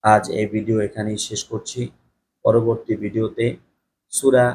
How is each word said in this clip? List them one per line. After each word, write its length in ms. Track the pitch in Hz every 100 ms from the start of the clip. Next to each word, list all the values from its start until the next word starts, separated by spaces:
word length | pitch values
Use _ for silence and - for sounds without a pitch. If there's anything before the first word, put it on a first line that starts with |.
আজ 200 | 107 107 -
এই 140 | 107 107
ভিডিও 320 | 107 104 110
এখানেই 380 | 104 110 107 107
শেষ 220 | - 107
করছি। 360 | - 110 - 123 120 _ _ _ _ _
পরবর্তী 500 | - 113 113 113 - 104
ভিডিওতে 500 | 101 110 110 - 117 - _ _ _ _ _
সূরা 340 | - 135 127 123